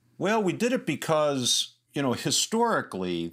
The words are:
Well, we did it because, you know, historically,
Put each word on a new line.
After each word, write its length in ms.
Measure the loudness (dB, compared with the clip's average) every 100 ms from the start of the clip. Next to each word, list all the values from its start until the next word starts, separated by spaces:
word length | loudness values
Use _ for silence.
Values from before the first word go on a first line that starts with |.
| _ -4
Well, 240 | 0 2
we 100 | 0
did 200 | 0 0
it 120 | 0
because, 920 | -2 -4 0 2 2 0 0 0 -2 _ _
you 100 | -2
know, 120 | 0
historically, 1200 | 0 0 -2 0 0 2 0 -2 -4 -2 -2 -4